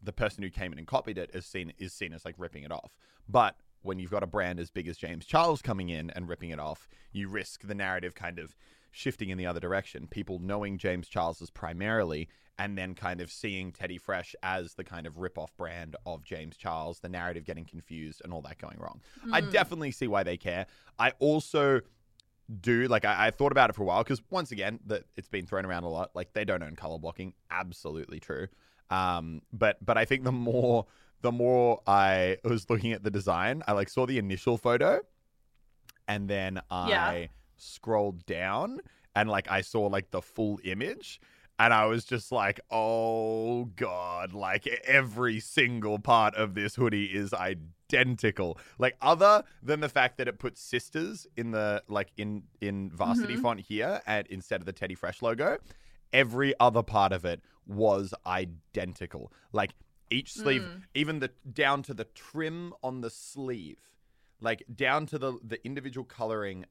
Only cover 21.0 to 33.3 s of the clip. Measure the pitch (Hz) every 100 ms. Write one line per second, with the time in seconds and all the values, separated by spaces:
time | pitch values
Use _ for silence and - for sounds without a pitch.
21 | 120 - 143 156 - 156 139 131 - _
22 | _ _ _ _ - 104 117 117 127 113
23 | 104 101 110 - 143 139 117 107 95 95
24 | 113 131 - 185 156 107 98 113 101 104
25 | - - - 101 90 98 95 87 87 82
26 | 92 90 90 104 101 92 78 80 78 80
27 | 80 - 92 - - 90 90 85 80 78
28 | 71 80 - 71 95 _ _ _ - 92
29 | 92 87 82 80 - 113 110 - 104 113
30 | 113 135 127 127 120 123 123 117 104 _
31 | _ _ 123 120 127 123 120 117 - 98
32 | 98 95 92 95 117 117 - 113 117 104
33 | 104 101 95